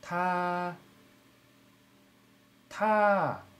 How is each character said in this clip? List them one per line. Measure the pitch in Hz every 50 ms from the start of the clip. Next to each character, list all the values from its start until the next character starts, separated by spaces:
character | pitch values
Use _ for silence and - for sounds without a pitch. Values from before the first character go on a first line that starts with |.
타, | - - 175 175 180 180 180 180 180 180 175 175 180 175 175 175 - - - - - - _ _ _ _ _ _ _ _ _ _ _ _ _ _ _ _ _ _ _ _ _ _ _ _ _ _ _ _ _ _ _ _
타 | - - 196 214 214 214 208 208 202 190 170 143 104 92 - - -